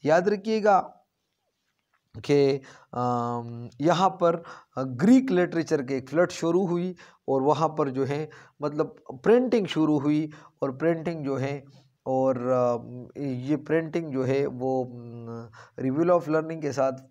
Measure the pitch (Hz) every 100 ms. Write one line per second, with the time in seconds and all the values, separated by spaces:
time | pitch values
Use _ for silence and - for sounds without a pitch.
0 | 139 160 185 208 208 220 208 190 - -
1 | _ _ _ _ _ _ _ _ _ _
2 | _ - - 143 139 139 - - _ 123
3 | 123 123 120 120 117 117 120 - 151 165
4 | 185 180 170 170 - - _ - 131 123
5 | 190 262 262 180 175 170 156 156 123 135
6 | 135 151 175 - 165 170 190 175 180 175
7 | - _ - 135 135 143 160 151 143 127
8 | 135 143 156 - - _ 147 147 156 -
9 | - 131 - 233 247 233 185 - 156 151
10 | 139 151 156 - - _ 139 131 156 165
11 | 160 165 139 131 135 143 - - _ _
12 | - 131 131 127 123 127 123 120 117 123
13 | 123 - 143 127 127 151 - 156 160 170
14 | 160 131 127 139 139 127 131 131 123 120
15 | 120 117 117 117 117 107 - - 131 135
16 | 170 175 147 156 160 160 151 131 135 127
17 | -